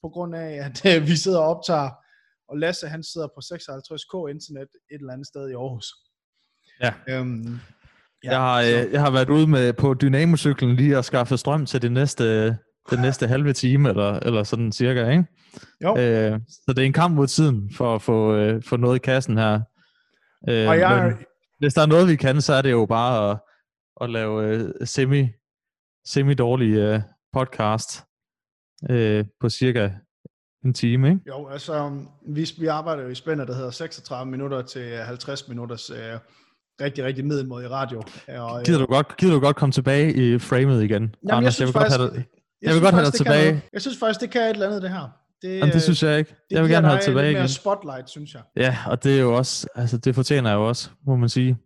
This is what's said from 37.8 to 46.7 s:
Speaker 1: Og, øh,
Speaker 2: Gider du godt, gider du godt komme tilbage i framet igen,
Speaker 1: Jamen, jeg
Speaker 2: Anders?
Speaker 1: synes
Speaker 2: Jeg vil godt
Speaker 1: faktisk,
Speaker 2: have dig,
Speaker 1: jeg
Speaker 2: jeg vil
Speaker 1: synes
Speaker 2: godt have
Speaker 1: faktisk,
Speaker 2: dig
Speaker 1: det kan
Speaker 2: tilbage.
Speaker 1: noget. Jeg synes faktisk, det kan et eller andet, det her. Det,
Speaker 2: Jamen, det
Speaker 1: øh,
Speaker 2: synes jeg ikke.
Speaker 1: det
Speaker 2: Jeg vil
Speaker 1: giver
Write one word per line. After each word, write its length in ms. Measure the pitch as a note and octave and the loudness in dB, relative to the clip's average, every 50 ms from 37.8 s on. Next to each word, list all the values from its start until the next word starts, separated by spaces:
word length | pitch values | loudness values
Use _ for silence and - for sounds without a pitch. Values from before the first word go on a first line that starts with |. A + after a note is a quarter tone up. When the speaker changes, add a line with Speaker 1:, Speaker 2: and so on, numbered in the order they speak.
| C3+ B2 B2 A2+ G#2+ - - - - - | -6 -6 -8 -12 -12 -14 -18 -20 -20 -18
Speaker 1:
Og, 320 | C3+ B2+ A#2+ A#2 A#2 A#2+ | -14 -12 -10 -10 -10 -4
øh, 60 | A#2+ | 0
Speaker 2:
Gider 140 | B2 E3+ D3+ | 0 2 2
du 60 | C3 | 2
godt, 320 | - B2+ C#3+ D3 - - - | 2 2 0 0 0 -2 2
gider 160 | - F#3 E3 | 2 4 4
du 60 | C#3+ | 4
godt 160 | C3 C#3+ D3 | 4 2 2
komme 180 | - - C#3 C3+ | 2 0 0 0
tilbage 400 | - B2+ C3+ C3+ C#3+ D3+ D#3+ - | 0 0 2 2 2 2 2 2
i 260 | C3 B2+ A#2+ A#2 A#2+ | 2 2 4 2 2
framet 440 | - - C3 B2+ C3 C#3 C3 A#2+ G#2+ | 0 0 0 2 2 4 4 2 2
igen, 180 | G2+ A2 G2+ | 2 0 0
Speaker 1:
Jamen, 100 | A2+ A2 - _ - F#3+ | -2 -4 -6 _ -4 0
jeg 100 | G#3+ A#3 | 0 2
Speaker 2:
Anders? 160 | A#3+ B2+ A#2+ | 2 2 2
Speaker 1:
synes 40 | - | 2
Speaker 2:
Jeg 80 | C4 B2+ | 0 0
vil 60 | B2+ | 2
godt 100 | G#3+ G#3+ G#3+ | 2 4 4
Speaker 1:
faktisk, 80 | C#3 B2 | 4 2
Speaker 2:
have 100 | B2+ B2 | 0 -2
dig, 60 | - | -4
Speaker 1:
jeg 100 | A#2+ B2 - _ _ _ _ _ _ | -8 -12 -12 _ _ _ _ _ _
Speaker 2:
jeg 80 | - - | 0 2
vil 40 | D#3+ | 2
Speaker 1:
synes 100 | E3 E3 | 6 6
Speaker 2:
godt 120 | G3 F3+ | 6 6
have 100 | F3+ D#3 | 6 4
Speaker 1:
faktisk, 180 | C#3+ C#3 - C#3+ | 4 2 2 2
Speaker 2:
dig 20 | |
Speaker 1:
det 80 | D#3 D3 | 4 4
kan 80 | D3+ | 6
Speaker 2:
tilbage. 100 | D3+ D#3+ | 6 4
Speaker 1:
noget. 180 | D#3 D3 - - - | 2 0 -6 -10 -12
Jeg 80 | G#3 | -8
synes 160 | - C4+ B3 - | -8 -8 -6 -2
faktisk, 220 | A#3+ A3 G#3+ G#3+ | -2 -2 -2 -2
det 100 | B3 - | -6 -4
kan 100 | - B3 | -2 0
et 80 | A3+ A3+ | 0 0
eller 180 | A3 G#3 G3 G3 | 0 -2 -2 -4
andet, 140 | G#3 G3+ | -4 -6
det 80 | F#3 F#3 | -6 -6
her. 180 | F#3 F#3 D3 B2 - _ _ _ _ _ | -8 -8 -10 -12 -16 _ _ _ _ _
Det, 80 | - F#3 F#3 | -12 -8 -4
Speaker 2:
Jamen, 140 | F#3+ F#3 D3 | 2 2 4
det 60 | - | 4
Speaker 1:
øh, 60 | E3 | 4
Speaker 2:
synes 220 | D#3+ D#3+ F3 - D#3+ | 2 2 2 2 2
jeg 140 | D#3 D3+ D3+ | 0 2 0
ikke. 100 | D#3 - | -2 -4
Speaker 1:
det 80 | - _ _ _ | -8 _ _ _
Speaker 2:
Jeg 100 | - D#3+ | 0 0
vil 80 | E3 | 2
Speaker 1:
giver 80 | D#3+ | 4